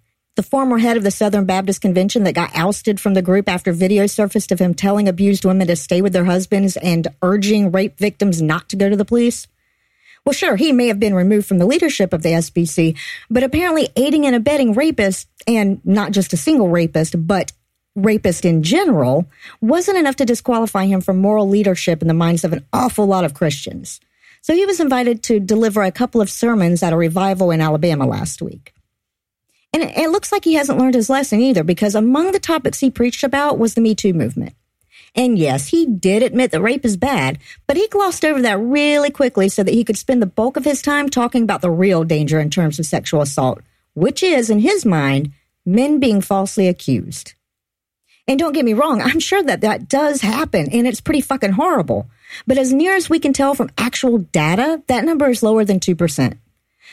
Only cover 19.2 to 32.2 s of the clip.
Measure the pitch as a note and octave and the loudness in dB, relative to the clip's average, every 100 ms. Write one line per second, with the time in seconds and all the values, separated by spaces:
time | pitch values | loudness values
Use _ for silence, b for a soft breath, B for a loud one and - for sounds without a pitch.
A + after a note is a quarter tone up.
19.2 | F3+ B B B A3 E4 F4+ F#4+ D4 C4 | -2 B B B 0 0 2 0 0 0
20.2 | B3 A#3 - A3+ A3+ G3 F#3+ F#3+ F#3 F#3 | 0 0 0 0 0 0 0 0 0 0
21.2 | G3 G#3+ G3 G3+ G3+ F3+ - E3 E3 E3 | 2 2 2 2 2 0 0 0 0 2
22.2 | E3+ E3+ F3 D#3+ - - B3+ - G3+ F#3+ | 2 0 -2 -4 -4 -2 -2 0 0 2
23.2 | E3 C#3 D#3+ C#3+ - C3 - - b b | -2 -2 -2 -2 -8 -12 -14 -18 b b
24.2 | b b - E4+ G4 F4 D4+ B3+ A#3+ A3+ | b b -2 0 2 0 0 0 0 -2
25.2 | - A3 F#3+ A3 A3+ G#3 F#3+ - B3 A#3 | 0 0 0 0 0 0 0 -2 -2 0
26.2 | G3+ - A#3 A3+ E3+ E3+ F3 E3 E3 E3+ | -2 -2 0 2 2 0 0 0 0 0
27.2 | G3 F#3 F3+ D#3+ D#3 D3+ E3+ D3+ C3 G#2 | -2 0 0 0 0 0 0 0 -2 -4
28.2 | D#3 - - - - _ _ _ _ _ | -6 -8 -12 -12 -20 _ _ _ _ _
29.2 | _ _ _ _ _ D#4 D#4 - D#4+ G4 | _ _ _ _ _ -4 -4 -2 0 -2
30.2 | - G4+ E4 D#4 C#4 - C4 B3 A3 C4+ | -2 -2 0 0 0 0 2 2 2 0
31.2 | C#4 G#3+ C4 G3+ D#3 E3+ G#3 G#3 A3+ C#4 | 0 2 2 2 0 0 0 2 2 2